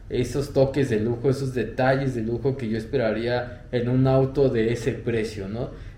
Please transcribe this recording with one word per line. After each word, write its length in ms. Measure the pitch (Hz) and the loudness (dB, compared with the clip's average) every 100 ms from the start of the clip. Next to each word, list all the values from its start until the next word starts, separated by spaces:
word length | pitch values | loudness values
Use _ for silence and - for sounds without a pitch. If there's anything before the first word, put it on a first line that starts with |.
| - | -4
esos 440 | 120 127 143 - | -2 -2 -2 0
toques 360 | 139 135 151 123 | 2 2 2 2
de 100 | 107 | 2
lujo, 300 | 113 117 143 | 0 0 0
esos 240 | 127 135 | 0 -2
detalles 640 | 127 110 - 131 135 135 117 | -2 -2 2 2 2 0 -2
de 80 | |
lujo 340 | 110 117 139 131 | -2 -2 -2 -2
que 100 | 110 | -2
yo 100 | 113 | -4
esperaría 920 | - 139 110 107 117 123 123 - - | -2 0 0 0 -2 -2 -4 -10 -4
en 160 | 123 120 | -2 2
un 180 | 131 131 | 4 4
auto 420 | 135 131 147 135 | 4 4 4 4
de 240 | 117 110 | 4 2
ese 200 | 120 131 | 0 -2
precio, 540 | 104 120 113 107 101 95 | -2 -2 -2 -2 -6 -8
¿no? 220 | 113 147 - - | -6 -8 -10 -16